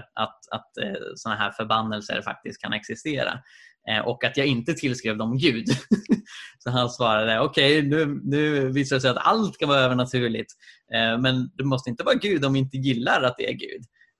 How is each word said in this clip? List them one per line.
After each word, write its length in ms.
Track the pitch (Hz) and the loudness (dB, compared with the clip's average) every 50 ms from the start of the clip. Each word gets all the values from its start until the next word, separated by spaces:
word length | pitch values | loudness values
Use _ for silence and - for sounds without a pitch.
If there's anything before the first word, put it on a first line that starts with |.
| - _ _ | -4 _ _
att, 240 | - 110 - - _ - _ | -4 -4 -4 -6 _ -12 _
att, 260 | - 110 - _ _ - | -10 -10 -10 _ _ -8
eh, 200 | - 101 98 - - - - | -6 -6 -6 -8 -10 -10 -12
såna 200 | - - 117 104 | -10 -6 -6 -2
här 160 | 107 104 98 | -2 -2 -4
förbannelser 720 | - - 113 110 113 113 110 110 107 107 104 - 110 110 | -4 -6 -2 0 0 0 0 -2 -4 -6 -6 -6 -6 -6
faktiskt 400 | 107 107 104 - _ 113 - - | -4 -6 -10 -8 _ -14 -12 -10
kan 100 | - - | -8 -6
existera. 640 | 214 214 - - 226 - - 160 147 131 120 - - 127 - _ - - - - _ _ _ - | -6 -6 -6 -8 -12 -8 -6 -6 -4 -2 -4 -4 -4 -8 -14 _ -20 -20 -20 -20 _ _ _ -4
Eh, 160 | 110 107 - | -2 -2 0
och 180 | 120 113 - 123 | -2 -2 0 -2
att 120 | 117 - | -2 0
jag 100 | 143 135 | 2 2
inte 280 | 143 131 117 117 - 160 | 2 2 0 0 -2 -4
tillskrev 420 | - - 131 120 - - 113 107 | -2 -2 -4 -4 -2 -2 -4 -2
dem 220 | 107 110 113 123 135 | -2 -2 -2 -2 2
Gud. 280 | 165 156 117 117 - - | 2 2 2 2 0 -2
<laughs> 920 | 135 - - - 220 - - - 240 - - - - - - - - _ | -2 -2 2 0 0 0 2 0 -2 -2 -2 -12 -18 -18 -18 -20 -20 _
Så 120 | _ 123 | _ -2
han 200 | 123 127 123 120 | 0 0 0 0
svarade, 500 | - - 123 113 110 107 110 113 110 113 | 0 0 2 4 4 4 4 2 2 2
"Okej, 420 | 139 147 - 156 139 139 151 156 | 2 2 2 4 4 6 6 4
nu, 380 | 147 139 147 160 160 143 143 135 - | 4 2 2 2 2 0 -2 -4 -2
nu 480 | 139 139 147 151 151 147 139 135 131 | 0 0 2 2 2 2 2 0 0
visar 240 | 131 139 135 131 139 | 0 0 0 2 0
det 40 | 131 | 2
sig 100 | 131 131 | 2 2
att 160 | 123 - - | 0 2 2
allt 320 | 165 208 226 214 170 - - | 2 2 2 0 -2 -2 -2
kan 100 | 160 143 | 0 2
vara 120 | 143 139 | 4 4
övernaturligt. 720 | 131 127 127 127 123 127 - 123 120 117 113 113 110 - - _ _ - - _ _ _ 117 | 4 4 4 2 0 0 0 0 0 0 0 -4 -6 -10 -14 _ _ -20 -20 _ _ _ -2
Eh, 240 | 113 113 113 113 120 | 0 0 2 0 2
men 320 | 127 131 127 127 127 - - | 2 2 2 2 -2 -4 -4
det 80 | - 135 | -4 -2
måste 260 | 139 135 127 - 127 | 0 0 -2 -2 -6
inte 140 | 113 - - | -8 -2 0
vara 100 | - 262 | 0 2
Gud 300 | - - 208 190 151 139 | 2 2 0 0 2 2
om 80 | 135 | 2
vi 60 | 135 135 | 2 2
inte 180 | 131 135 - | 0 -2 -4
gillar 460 | 135 131 139 123 117 123 - - - | -2 0 0 0 0 0 0 0 2
att 140 | 127 123 120 - | 2 0 0 -2
det 100 | - - | -4 -6
är 20 | |
Gud. 320 | - - - - - - 120 _ _ _ _ _ _ | -4 -6 -10 -12 -12 -14 -14 _ _ _ _ _ _